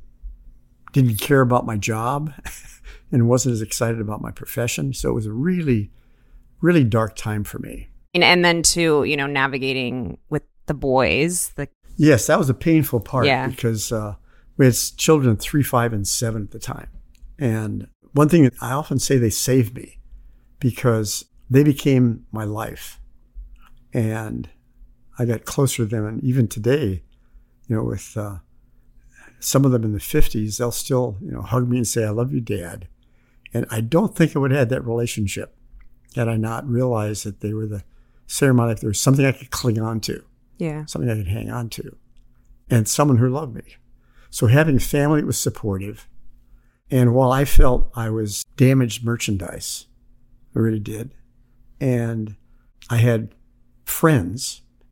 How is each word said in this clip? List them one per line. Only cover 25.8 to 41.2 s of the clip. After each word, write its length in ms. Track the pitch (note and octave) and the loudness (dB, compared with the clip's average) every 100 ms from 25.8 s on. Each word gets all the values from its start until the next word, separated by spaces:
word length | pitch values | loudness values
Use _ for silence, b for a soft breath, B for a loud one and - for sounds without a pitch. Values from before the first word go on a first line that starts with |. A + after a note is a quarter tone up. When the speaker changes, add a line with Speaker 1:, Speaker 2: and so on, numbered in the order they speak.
| A2 | -2
Speaker 1:
them. 200 | A2+ G#2+ | -2 -4
And 180 | A2+ | -4
even 240 | C3 C3 A2+ | -2 0 0
today, 560 | - A2 C#3+ A#2+ F#2 - _ _ - _ _ - | -2 0 0 0 -4 -8 _ _ -20 _ _ -6
you 80 | A2 | -4
know, 80 | |
with, 320 | A#2+ A2+ - - | -4 -6 -10 -10
uh, 220 | G#2 F#2 - _ _ _ _ _ - b b b | -10 -10 -16 _ _ _ _ _ -20 b b b
some 260 | - C3+ C#3 | -2 2 4
of 60 | |
them 120 | B2 | 2
in 100 | A2+ | 0
the 60 | G#2 | -4
fifties, 580 | - D3+ - A#2 G#2+ G#2+ | 0 4 4 4 -4 -4
they'll 140 | B2 | -6
still, 460 | - - C3 B2 G2 | -6 -2 -2 -2 -6
you 100 | - | -10
know, 100 | A#2+ | -10
hug 280 | - B2+ B2 | -4 0 0
me 80 | B2 | 0
and 100 | A#2 | -2
say, 160 | A#2+ | -2
"I 60 | G#2+ | -2
love 240 | G#2+ B2 | -2 -4
you, 80 | C#3 | -4
Dad." 460 | A2+ G#2 F3 G#2 F#2 - b b b b - | -4 -6 -8 -12 -16 -20 b b b b -8
And 140 | A2+ - | -6 -4
I 120 | A2 | -4
don't 340 | A2+ D#3+ G#3+ - | 0 0 0 2
think 200 | D#3+ D3+ | 0 2
I 40 | |
would 100 | C3+ | 0
have 120 | C#3 | 0
had 80 | A#2 | 0
that 160 | C3 C3 | -2 -4
relationship 720 | A#2 A#2+ - G2+ - - _ _ - - - _ - | -4 -4 -4 -6 -6 -12 _ _ -20 -20 -20 _ -4
had 120 | A#2 | -2
I 100 | A2+ | -2
not 300 | A2 A#2 C#3+ | -4 -6 -4
realized 560 | A#2+ B2+ A#2 G#2+ G#2 | -2 0 -2 -4 -6
that 180 | G#2 G2 | -10 -10
they 120 | G#2 | -8
were 140 | G#2+ A2 | -6 -6
the 160 | G#2 - - _ _ - | -8 -14 -20 _ _ -14
center 240 | - C#3+ | 0 4
of 80 | B2 | 4
my 80 | A#2 | 2
life. 140 | A2 | 0
There 100 | A#2 | -4
was 100 | G2 | 0
something 260 | - C3+ C3+ | 2 4 4
I 60 | |
could 200 | C3 A#2+ | 0 -6
cling 280 | - B2+ A2 | -6 -2 -2
on 200 | A2+ A2 | -2 -4
to. 220 | - - - _ _ - | -6 -8 -14 _ _ -8
Speaker 2:
Yeah. 280 | E3+ D3+ D3+ | -8 -6 -8
Speaker 1:
Something 260 | - C3 | -4 -2
I 40 | |
could 120 | A2 | -2